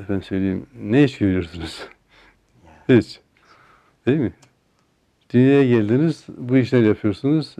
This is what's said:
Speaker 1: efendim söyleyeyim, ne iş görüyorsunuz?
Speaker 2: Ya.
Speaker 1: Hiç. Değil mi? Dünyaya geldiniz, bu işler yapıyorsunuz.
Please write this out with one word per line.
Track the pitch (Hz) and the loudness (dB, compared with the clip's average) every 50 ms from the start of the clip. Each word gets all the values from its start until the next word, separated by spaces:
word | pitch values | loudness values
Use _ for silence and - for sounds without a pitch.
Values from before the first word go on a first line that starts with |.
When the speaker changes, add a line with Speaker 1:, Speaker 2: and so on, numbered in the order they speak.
Speaker 1:
efendim | 98 95 101 95 90 | -10 -8 -8 -8 -6
söyleyeyim, | - 98 95 98 98 92 92 - - - 117 | -6 -6 -4 -4 -4 -4 -6 -10 -14 -18 -14
ne | 107 104 113 139 147 | -6 0 2 2 2
iş | 127 - | 2 0
görüyorsunuz? | - 104 98 92 92 85 80 - 85 82 80 - - - - - _ _ _ _ _ _ _ _ _ _ _ _ _ _ - _ _ _ - | -2 -2 -2 0 -2 -4 -8 -12 -14 -14 -14 -14 -16 -18 -20 -20 _ _ _ _ _ _ _ _ _ _ _ _ _ _ -20 _ _ _ 4
Speaker 2:
Ya. | 135 | 4
Speaker 1:
Hiç. | 165 - - - - _ _ _ _ _ _ _ _ _ _ _ _ _ _ _ _ _ | 4 4 0 -10 -20 _ _ _ _ _ _ _ _ _ _ _ _ _ _ _ _ _
Değil | 117 139 160 | -2 -2 -2
mi? | 120 92 - _ _ _ _ _ _ _ _ _ _ _ _ _ _ _ _ _ _ _ - | -2 -6 -8 _ _ _ _ _ _ _ _ _ _ _ _ _ _ _ _ _ _ _ 2
Dünyaya | 123 127 135 139 139 139 | 4 4 4 4 4 4
geldiniz, | 123 120 113 104 101 117 135 160 165 143 - - - - | 4 2 2 2 0 0 0 0 -2 -4 -6 -12 -20 -16
bu | - 131 113 131 | -14 -6 0 0
işler | 131 120 - 131 123 113 | 0 0 2 2 2 2
yapıyorsunuz. | 107 101 - - 107 95 - - 139 156 156 139 - - | 2 0 0 -2 -4 -4 -4 -2 -2 -2 -2 -4 -6 -12